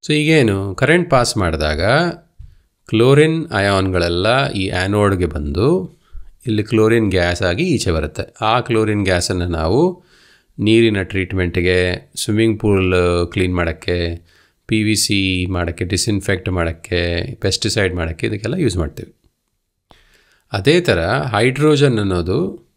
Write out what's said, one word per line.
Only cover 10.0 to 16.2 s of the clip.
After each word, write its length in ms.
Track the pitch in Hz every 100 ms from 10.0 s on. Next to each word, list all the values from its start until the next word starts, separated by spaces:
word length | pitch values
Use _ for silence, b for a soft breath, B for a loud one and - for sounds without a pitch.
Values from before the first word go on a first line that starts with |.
| b b b b b -
ನೀರಿನ 420 | 104 113 113 104
ಟ್ರೀಟ್ಮೆಂಟ್‌ಗೆ, 1080 | 92 95 90 95 90 87 87 92 90 87 - -
ಸ್ವಿಮ್ಮಿಂಗ್ 440 | - 107 113 107
ಪೂಲ್ 340 | 110 98 92 92 87 87 87
ಕ್ಲೀನ್ 220 | - 92 90
ಮಾಡೋಕ್ಕೆ, 680 | 85 80 - 90 85 87 b b b b -
ಪಿ 160 | 110
ವಿ 120 | 107 104
ಸಿ 500 | - 101 95 90 90
ಮಾಡೋಕ್ಕೆ, 400 | 90 87 85 90
ಡಿಸ್‌ಇನ್ಫೆಕ್ಟ್ 640 | 92 - 101